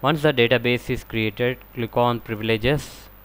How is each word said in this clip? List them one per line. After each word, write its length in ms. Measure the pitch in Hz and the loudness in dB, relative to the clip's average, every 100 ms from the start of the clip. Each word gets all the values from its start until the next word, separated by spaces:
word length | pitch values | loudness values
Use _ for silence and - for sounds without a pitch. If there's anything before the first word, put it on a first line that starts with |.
Once 220 | 131 156 | 0 2
the 100 | 151 | 2
database 560 | 131 117 123 120 120 - | 4 4 4 2 0 -2
is 140 | 123 | -6
created, 560 | - 113 110 104 123 127 - - | -4 -2 -2 0 -2 -2 -10 -8
click 200 | 113 - | -4 0
on 240 | 120 120 | 2 0
privileges. 880 | - 110 110 113 120 147 - - - - | -4 -6 -2 0 2 0 -2 -16 -20 -20